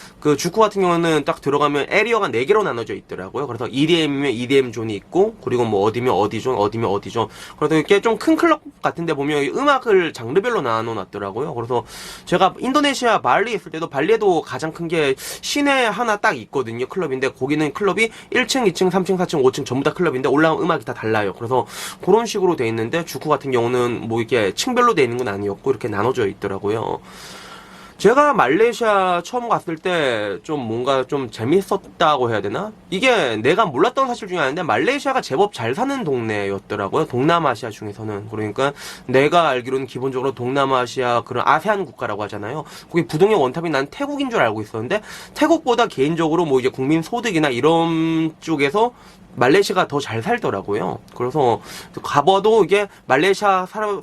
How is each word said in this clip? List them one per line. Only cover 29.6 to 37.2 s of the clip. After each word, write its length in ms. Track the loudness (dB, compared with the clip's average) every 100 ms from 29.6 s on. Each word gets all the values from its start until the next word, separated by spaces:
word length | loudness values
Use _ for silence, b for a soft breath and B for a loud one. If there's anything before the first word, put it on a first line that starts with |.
| -2 -6
때 640 | -2 0 0 0 -2 -6
좀 160 | -6 -6
뭔가 440 | -4 -2 0 0 0
좀 240 | -4 -4
재밌었다고 1000 | -4 2 2 2 -4 -4 0 2 2 2
해야 100 | 0
되나? 300 | -2 -6 -8 -12 -8
이게 460 | 0 2 4 2 0
내가 280 | 2 2 2
몰랐던 420 | 2 2 2 -2
사실 200 | -2 -6
중에 100 | -2
하나인데 260 | -2 -2
말레이시아가 580 | 0 0 2 0 0 -2
제법 320 | 0 0 0
잘 220 | 0 -4 -2
사는 280 | -2 -2
동네였더라고요. 1000 | -2 -2 -2 -2 -2 -4 -6 -4 -2 -2 -2
동남아시아 640 | 0